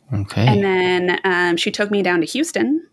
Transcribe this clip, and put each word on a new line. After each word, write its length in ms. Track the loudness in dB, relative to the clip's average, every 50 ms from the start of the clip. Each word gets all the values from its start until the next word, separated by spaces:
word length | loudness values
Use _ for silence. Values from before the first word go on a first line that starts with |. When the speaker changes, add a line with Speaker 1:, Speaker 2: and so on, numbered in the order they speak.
| _ -6 -6
Speaker 1:
Okay. 320 | -6 -6 -4 -2 0 2
Speaker 2:
And 160 | 4 4 4
then, 580 | 2 2 2 2 2 2 0 0 0 0 -2 0 0
um, 320 | 0 0 2 2 0 0
she 160 | 0 -2 -2
took 200 | -2 -2 -2 0
me 100 | 0 0 0
down 160 | 2 0 0
to 60 | 0
Houston. 600 | -2 -2 -4 -4 -2 -2 -2 0 0 0 -2 -4 -8